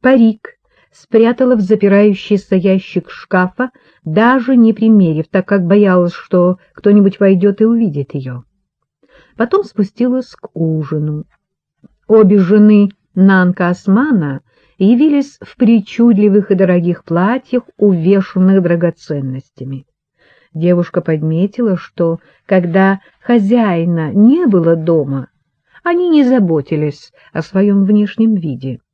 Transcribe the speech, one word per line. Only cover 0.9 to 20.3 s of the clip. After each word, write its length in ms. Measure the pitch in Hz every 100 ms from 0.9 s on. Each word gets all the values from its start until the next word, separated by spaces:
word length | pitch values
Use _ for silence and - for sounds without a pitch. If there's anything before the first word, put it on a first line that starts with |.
спрятала 640 | _ _ 220 226 240 254 247
в 40 |
запирающийся 920 | 185 214 202 196 208 196 - 202 -
ящик 560 | 190 175 190 - - -
шкафа, 600 | - - 185 185 - 247 _ _ _
даже 520 | - 160 226 262 240 262
не 160 | 226
примерив, 540 | 220 220 214 180 156 156
так 180 | 185 185
как 200 | 202 175
боялась, 460 | 202 202 180 175
что 460 | - - 185 180 185 _
кто-нибудь 460 | - - 208 196 190
войдёт 420 | 196 190 202 196
и 40 |
увидит 500 | 220 233 226 143 135
её. 300 | 143 131 123 - _ _ _ _ _ _ _ _ _
Потом 280 | 240 392
спустилась 680 | 392 - 196 _ 247 254 247
к 160 | - -
ужину. 680 | - 165 160 143 156 151 151 - _ _ _ _ _ _ _ _
Обе 320 | 220 202 208
жены 520 | 175 214 208 208 202 - _
Нанка 540 | - 190 190 180 180 175
Османа 720 | 180 - 196 294 240 147 135 _ _ _ _
явились 600 | 190 240 302 294 277 _
в 160 | - -
причудливых 960 | 180 233 190 - 233 202 208 202 202
и 40 |
дорогих 500 | 190 190 180 170 175
платьях, 600 | - 165 185 254 _ 247 - _
увешанных 840 | 208 180 165 196 190 - 185 196
драгоценностями. 1200 | 175 170 170 165 - 147 135 131 - _ 131 135 139 _ _ _ _